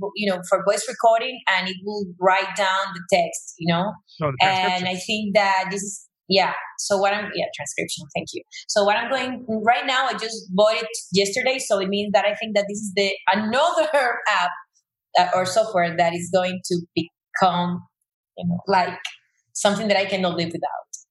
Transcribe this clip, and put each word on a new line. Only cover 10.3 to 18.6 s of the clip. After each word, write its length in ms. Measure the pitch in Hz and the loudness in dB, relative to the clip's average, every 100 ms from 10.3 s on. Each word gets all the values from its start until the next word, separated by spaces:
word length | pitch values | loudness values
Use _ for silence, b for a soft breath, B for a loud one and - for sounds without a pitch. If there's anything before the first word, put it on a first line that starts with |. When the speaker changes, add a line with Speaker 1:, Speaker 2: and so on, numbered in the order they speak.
| 214 180 185 | -8 -4 4
Speaker 1:
bought 200 | 214 226 | 4 4
it 120 | 226 - - | -4 -10 -2
yesterday. 460 | 180 196 247 247 262 | 0 2 0 0 -2
So 220 | - 202 | 0 0
it 80 | 190 | 0
means 240 | 202 208 | -2 2
that 120 | 202 202 | 2 2
I 100 | 214 | -2
think 200 | 226 208 | -2 -2
that 120 | 202 | -2
this 100 | 208 | -4
is 140 | 214 190 | -4 0
the, 160 | 196 - - | 0 0 0
another 560 | 214 214 247 330 339 302 | 0 2 2 2 2 2
<laughs> 360 | 285 247 240 - | 2 2 0 0
app, 220 | 196 180 - - _ _ _ _ - | 2 0 -2 -14 _ _ _ _ 2
uh, 100 | 180 185 | 2 2
or 120 | 180 | 0
software 500 | 226 220 185 170 165 | 2 2 2 0 2
that 180 | 170 170 | 2 0
is 160 | 175 185 | 0 0
going 260 | 185 185 - | 0 -4 -4
to 160 | 175 170 - | -4 -2 -4
become, 840 | 165 _ _ - 190 175 175 175 - _ _ _ _ - | -4 _ _ 2 2 2 -2 -4 -8 _ _ _ _ -8
you 100 | 175 | -4
know, 140 | 175 | -4